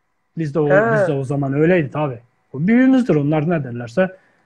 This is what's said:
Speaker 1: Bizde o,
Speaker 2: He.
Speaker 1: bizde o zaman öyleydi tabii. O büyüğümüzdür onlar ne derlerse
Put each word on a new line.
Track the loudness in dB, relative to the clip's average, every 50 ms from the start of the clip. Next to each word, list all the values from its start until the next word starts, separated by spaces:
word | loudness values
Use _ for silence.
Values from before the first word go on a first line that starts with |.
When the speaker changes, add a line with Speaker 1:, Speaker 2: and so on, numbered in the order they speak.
| _ _ _ _ _ _ _
Speaker 1:
Bizde | -8 -6 -4 -2 0
o, | 2 2
Speaker 2:
He. | 2 2 2 2 0
Speaker 1:
bizde | 0 0 0 -2
o | -4 -4
zaman | -4 -4 -4 -4 -2 0
öyleydi | 0 2 2 2 2 0 -2
tabii. | -4 -4 -4 -4 -6 -10 -16 _ _ _ _ _ -8
O | -4 0
büyüğümüzdür | 2 2 4 4 4 4 2 2 2 0
onlar | 0 0 0 0 0 0 0
ne | -2 -2 -4
derlerse | -6 -10 -10 -12 -4 -2 -2 -2 -2 -4 -10 _ _ _ _ _